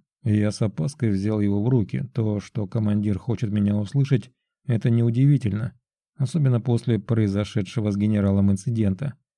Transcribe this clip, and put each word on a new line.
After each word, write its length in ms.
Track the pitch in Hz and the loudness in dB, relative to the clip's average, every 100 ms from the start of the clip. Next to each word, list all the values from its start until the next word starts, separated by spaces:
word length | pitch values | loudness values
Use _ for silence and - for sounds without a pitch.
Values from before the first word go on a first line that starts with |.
| _ _ | _ _
и 140 | - 104 | 0 2
я 140 | 104 | 0
с 100 | 101 | -2
опаской 480 | 110 - 151 - 113 | -4 -2 -6 -2 -2
взял 320 | 98 104 107 | 0 -2 0
его 220 | 101 101 | 0 0
в 60 | 110 | 2
руки. 400 | 127 95 131 127 | 0 0 -4 -6
То, 280 | - 107 104 | -4 -2 -4
что 260 | - 110 101 | -6 -8 -6
командир 520 | 113 107 104 104 95 | -2 0 0 0 -2
хочет 320 | - 110 104 | -4 -4 -2
меня 260 | 104 101 104 | 0 0 0
услышать, 540 | 101 139 135 127 - _ _ _ - | -2 -2 0 0 -2 _ _ _ -4
это 240 | 110 127 | -2 0
неудивительно, 880 | 117 117 117 139 143 107 101 123 - _ _ _ - | 2 2 4 4 4 0 -4 -6 -10 _ _ _ -6
особенно 440 | 135 165 139 120 | -4 0 2 2
после 380 | 123 117 - 107 | 2 0 2 -2
произошедшего 920 | - 113 104 98 101 110 92 - 104 | 0 2 2 0 -2 -4 -4 -2 -2
с 60 | 101 | 0
генералом 540 | 107 104 98 98 98 | 2 2 2 4 2
инцидента. 640 | 98 - 113 104 95 - - _ | 2 -2 0 0 0 -6 -10 _